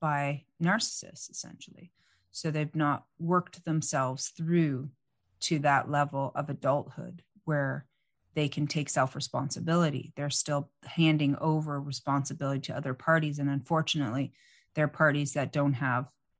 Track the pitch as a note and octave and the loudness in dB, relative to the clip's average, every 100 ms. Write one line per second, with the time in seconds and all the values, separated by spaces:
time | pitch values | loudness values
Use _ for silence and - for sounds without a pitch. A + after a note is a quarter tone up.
0 | D#3 C#3+ C#3+ C#3+ - - E3+ G#3+ - - | -2 0 -2 -4 -8 -2 0 2 0 -6
1 | - - - - - - - - F3 _ | -12 -16 -14 -12 -12 -16 -20 -20 -20 _
2 | _ _ _ - D#3+ D3+ D3+ D#3 D3 C#3 | _ _ _ -6 -4 -2 -2 2 2 0
3 | - - E3 F3+ F3+ - - D#3+ - D3 | -4 -6 0 0 0 -10 -2 -2 0 0
4 | C3 C3 - - E3 F3 D#3 C3 C3+ - | 0 -2 -8 -6 2 4 4 0 -6 -14
5 | _ _ _ - - D#3 C#3+ C#3 - D3 | _ _ _ -6 -2 2 4 4 2 0
6 | C#3+ D#3 C3+ - D3 C3+ C3+ C#3+ - - | 0 0 -4 -4 -6 -2 0 0 -2 -12
7 | A#2+ E3+ - _ - D3 C#3 C3+ - _ | -12 -14 -20 _ -2 0 0 -4 -10 _
8 | _ _ _ - D3 - D3 D#3 C#3+ D3 | _ _ _ -2 -2 0 -2 -2 0 0
9 | C3 - - B2+ C3+ - D#3+ E3+ E3 C#3+ | 0 -2 -6 -4 -4 -4 0 2 2 0
10 | - - C#3+ - - C#3+ C#3 _ - - | -8 -6 -2 -2 0 -2 -4 _ -6 2
11 | D#3+ D3+ C#3+ C#3+ D#3+ D#3 D#3 C#3+ C#3+ C3 | 4 6 4 2 2 2 0 -4 -6 -6
12 | - C#3 C3+ C3 C#3 C3+ - D3+ C#3 B2+ | 0 0 0 -4 -2 -2 -4 -6 -4 -2
13 | - D#3+ D3+ C#3+ C#3 C#3 - D#3+ D#3 D#3+ | 4 4 4 0 0 0 0 0 2 0
14 | B2+ B2+ C#3 _ _ _ _ - D3 - | 0 -2 -4 _ _ _ _ 0 0 4
15 | D#3 C#3+ C#3+ F#3+ E3 D3+ C#3+ C3 C3+ B2 | 4 4 0 -2 -2 0 2 2 0 0
16 | C3+ _ _ _ | -2 _ _ _